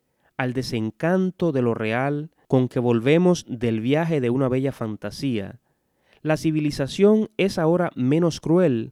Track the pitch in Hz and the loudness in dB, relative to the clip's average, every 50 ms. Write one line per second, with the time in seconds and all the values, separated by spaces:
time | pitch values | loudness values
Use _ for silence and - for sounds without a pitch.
0 | _ _ _ _ _ _ _ - 131 127 120 131 127 - 123 113 110 110 - _ | _ _ _ _ _ _ _ -6 -4 -4 -4 -4 -6 -4 -4 -4 -4 -4 -6 _
1 | - 165 185 190 185 185 - - 180 170 139 131 123 117 113 107 110 107 110 123 | -2 0 0 0 0 -2 -2 -2 -2 -2 0 0 0 0 0 -2 -2 -2 -2 -2
2 | 131 143 147 147 151 160 _ _ _ _ 139 131 127 120 - 131 120 123 117 117 | -2 -2 -4 -6 -8 -12 _ _ _ _ 2 2 2 2 -2 -2 0 2 2 2
3 | 110 135 156 170 180 180 180 165 - - 127 113 120 117 113 110 110 127 143 156 | 4 4 4 4 4 4 2 2 -2 -10 -8 -4 -2 -2 -2 -2 0 0 0 0
4 | 170 165 165 147 123 117 120 135 139 127 127 135 135 135 - - 117 107 104 - | 0 0 0 0 0 0 0 0 0 0 0 0 -2 -2 -4 -6 -8 -8 -8 -8
5 | - 104 - - 139 139 120 104 95 95 107 - _ _ _ _ _ _ _ _ | -10 -12 -10 -6 -4 -4 -4 -4 -6 -8 -12 -18 _ _ _ _ _ _ _ _
6 | _ _ _ _ - 151 156 151 - 160 156 156 151 147 143 - 139 135 - - | _ _ _ _ -4 -2 -2 0 0 -2 0 0 -2 -2 -2 -4 -6 -6 0 2
7 | 196 208 220 214 214 - - - 180 196 - 190 165 160 170 180 175 156 - - | 4 4 4 4 2 -2 -2 -2 -2 -2 0 0 0 2 2 2 0 -2 -2 -2
8 | 123 127 147 165 175 165 147 - - 143 160 180 185 156 123 113 113 127 | 0 2 2 2 2 0 0 -2 -2 2 2 4 4 4 2 0 -4 -4